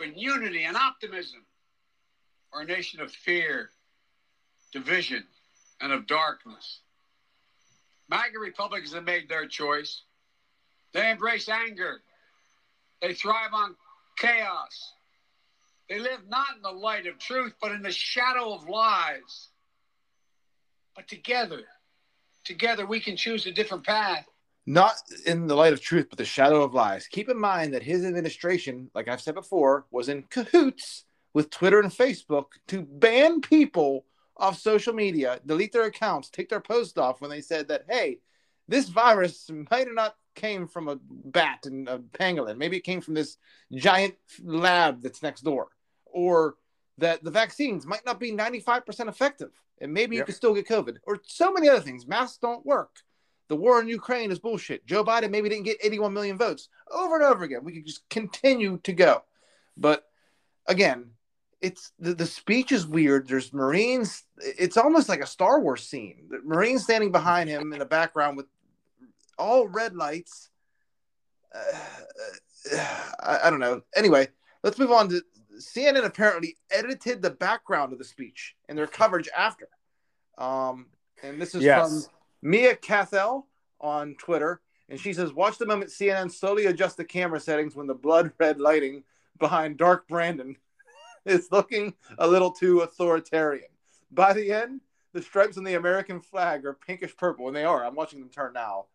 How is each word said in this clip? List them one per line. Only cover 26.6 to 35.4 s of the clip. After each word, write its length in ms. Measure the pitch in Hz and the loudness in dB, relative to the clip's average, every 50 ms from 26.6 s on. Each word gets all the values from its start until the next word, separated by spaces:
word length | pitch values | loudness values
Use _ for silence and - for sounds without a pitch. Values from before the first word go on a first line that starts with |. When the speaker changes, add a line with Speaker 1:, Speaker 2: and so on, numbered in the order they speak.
| 143 | 4
Speaker 2:
of 100 | 135 120 | 2 2
lies. 340 | 131 117 104 98 92 - - | 2 2 2 0 -4 -8 -10
Keep 220 | - 190 208 247 | -8 -8 -4 -4
in 100 | 254 226 | -4 -2
mind 340 | 208 202 190 175 160 151 135 | 0 0 0 0 -2 -2 -4
that 100 | 123 110 | -6 -4
his 220 | 139 175 180 180 | -2 -2 -2 -2
administration, 840 | 185 175 175 160 160 151 - - 175 185 170 - 139 123 127 127 - - | -2 -4 -4 -4 -6 -6 -4 -2 -2 -2 -2 -2 -6 -10 -10 -12 -10 -8
like 140 | 107 113 120 | -8 -6 -6
I've 140 | 123 127 | -6 -6
said 140 | - 156 156 | -6 -8 -8
before, 500 | 185 185 - 196 175 147 135 135 147 - _ | -8 -8 -2 0 4 4 4 4 2 0 _
was 160 | - 123 123 131 | -6 -6 -4 -4
in 160 | 143 139 139 | -6 -6 -8
cahoots 800 | - - 262 226 - - 349 302 262 - - - - - - - _ _ _ _ _ - | -8 -6 -6 -4 4 6 6 6 6 0 -4 -12 -16 -16 -18 -20 _ _ _ _ _ -2
with 160 | 156 147 151 | -2 -2 -2
Twitter 300 | - - 175 185 196 214 | -2 0 2 6 6 6
and 120 | 208 185 | 6 4
Facebook 540 | - - 247 277 202 - - - 151 143 139 _ _ _ _ - | 2 2 2 2 2 -2 -6 -2 -2 -2 -2 _ _ _ _ -10
to 160 | 190 190 170 | -8 -8 -8
ban 580 | 143 139 143 226 226 226 254 294 330 339 311 | -10 -2 4 4 6 8 8 6 6 4 2
people 640 | 269 - 302 311 285 - - 175 151 139 139 131 - _ _ _ _ _ _ - | 2 4 6 6 6 6 4 2 2 2 0 -2 -6 _ _ _ _ _ _ 0
off 220 | - 190 185 - | 0 0 0 0
social 340 | - 220 214 208 - 233 226 | 0 2 2 2 2 0 -2
media, 460 | 220 208 196 175 156 131 123 127 127 | 0 0 0 0 0 0 0 -2 -4